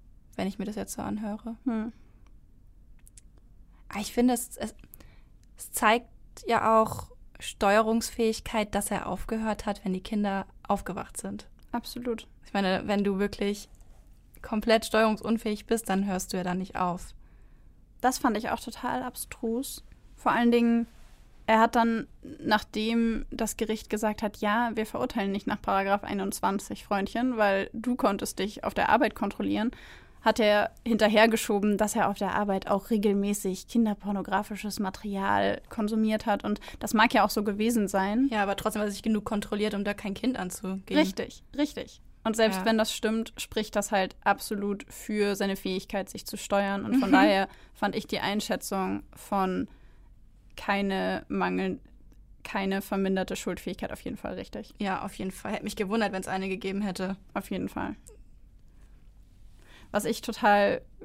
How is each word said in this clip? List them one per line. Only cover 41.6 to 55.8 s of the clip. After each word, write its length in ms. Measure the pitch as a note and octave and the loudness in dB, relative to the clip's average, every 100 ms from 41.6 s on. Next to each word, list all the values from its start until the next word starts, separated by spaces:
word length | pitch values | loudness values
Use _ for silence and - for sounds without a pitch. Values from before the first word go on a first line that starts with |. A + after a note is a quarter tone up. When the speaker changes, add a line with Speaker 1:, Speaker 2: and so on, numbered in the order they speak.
| D4 - - - - - | -2 -2 -12 -16 -20 -6
Speaker 2:
Und 120 | A3+ A3 | -4 4
selbst 220 | A3 F#3+ | 4 4
Speaker 1:
Ja. 80 | A3+ | 2
Speaker 2:
wenn 140 | A3 | 2
das 120 | A3 | 2
stimmt, 420 | - A3 A3 A3+ - | 0 -2 -2 -4 -10
spricht 380 | - A3 - G#3 | -6 -4 -2 -2
das 160 | - | 0
halt 240 | G3+ F#3+ - | 0 0 -2
absolut 600 | G#3 G3+ - G#3 G3+ G3+ - | 0 0 -2 -4 -4 -4 -8
für 460 | - - G#3+ G3+ G3+ | -14 -4 0 2 2
seine 200 | G3 G3 | -2 -2
Fähigkeit, 540 | F#3+ F#3 - G3+ F#3+ | -4 -4 -4 -6 -6
sich 160 | G3+ - | -10 -12
zu 120 | G3+ | -12
steuern. 480 | - G3 G3 G3 G#3 | 0 0 2 -2 2
Und 100 | B3+ | 2
von 140 | G3 | 6
Speaker 1:
Mhm. 40 | |
Speaker 2:
daher 340 | F#3+ G3+ G3 F#3+ - - - | 6 8 4 0 -6 -20 -4
fand 200 | G#3 G#3+ | -2 -2
ich 120 | - | -4
die 120 | G#3 | -4
Einschätzung 840 | F#3+ G#3 - F#3 - F#3+ F#3 G3+ - - | -2 -2 -2 -4 -2 -4 -2 -4 -8 -20
von 520 | - G3+ F#3 F3+ - - - - - - - - - - | -2 0 0 0 -4 -10 -20 -20 -20 -20 -20 -20 -20 -8
keine 680 | - G3+ G3 F#3+ F#3 F#3+ - | -2 0 0 0 0 -2 -4
Mangel-, 520 | G3 F3+ F3+ F#3+ - - - - - - - | -2 0 0 -2 -4 -12 -20 -20 -20 -20 -18
keine 380 | - G3+ F#3+ G3 | -6 -4 -2 -2
verminderte 540 | - G3 F#3+ F#3+ F#3 F#3 | -2 -2 0 0 -2 -4
Schuldfähigkeit 560 | - F3 - F3 - | -4 -6 -8 -8 -8
auf 100 | - | -8
jeden 160 | - G#3 | -10 -8
Fall 160 | - | -8
richtig. 400 | F#3 F#3+ G3+ G#3 - | -8 -10 -12 -14 -6
Speaker 1:
Ja, 240 | G3+ F#3 | -4 -4
auf 100 | F#3+ | -6
jeden 160 | - F#3+ | -8 -10
Fall. 220 | - - | -8 -8
Hätte 140 | G#3+ G#3 | -6 -6
mich 100 | |
gewundert, 380 | - | -6